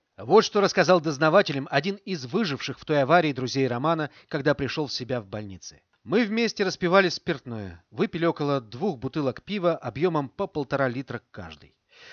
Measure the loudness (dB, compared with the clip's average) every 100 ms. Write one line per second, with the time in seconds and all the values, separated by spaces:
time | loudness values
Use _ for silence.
0 | _ -10 4 6 6 2 2 4 4 4
1 | 2 0 4 4 4 -2 0 0 0 -6
2 | -6 -8 -4 -2 -2 -2 -6 -8 -2 2
3 | 6 4 4 0 -2 0 0 0 0 0
4 | -4 -8 -10 -2 0 0 -2 -4 -6 -6
5 | -6 -6 -6 -10 -10 -14 -18 -20 _ _
6 | -2 0 2 0 -2 0 -2 -2 2 4
7 | 4 0 -6 -6 -6 -10 -10 -14 _ -6
8 | -4 0 -2 0 -2 -2 -4 -6 -4 -4
9 | -6 -4 -4 -4 -8 -2 0 0 -4 -2
10 | 0 0 -4 -6 -6 -6 -4 -2 -2 -2
11 | -8 -12 _ -16 -16 -18 -20 _ _ _
12 | -20